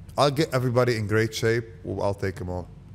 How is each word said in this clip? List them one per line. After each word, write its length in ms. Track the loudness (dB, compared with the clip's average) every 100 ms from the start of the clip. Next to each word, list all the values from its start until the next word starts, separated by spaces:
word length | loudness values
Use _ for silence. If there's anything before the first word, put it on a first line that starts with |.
| -8 2
I'll 100 | 2
get 180 | 4 0
everybody 380 | 0 2 4 4 2
in 100 | 2
great 260 | 2 2
shape 300 | 0 2 0 -2 -10
و 280 | -8 -2 -2
I'll 40 | 0
take 260 | -4 -4
'em 60 | -6
all. 180 | -6 -8 -14 -18